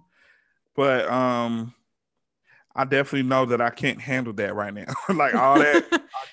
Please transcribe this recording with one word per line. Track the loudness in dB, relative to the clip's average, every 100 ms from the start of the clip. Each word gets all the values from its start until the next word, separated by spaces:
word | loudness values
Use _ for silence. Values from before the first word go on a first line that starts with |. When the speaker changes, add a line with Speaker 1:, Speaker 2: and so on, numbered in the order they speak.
| -20 _ _ _ _ _ _ -2
Speaker 1:
but, | 2 2 0
um, | 0 0 0 -2 -4 -8 -14 _ _ _ _ _ _ _ _ _ -6
I |
definitely | 0 0 0 -2
know | 0 2 2
that | 0
I | -2
can't | -2 -4 -4
handle | -4 -6 -4
that | -6 -4
right | -4 -8
now. | -8 -10 -8
<laughs> | -4
Like, | 0 2
all | 4 4 6
that, | 6 4 2
Speaker 2:
<laughs> |
Speaker 1:
I | -2 -4 -14 -14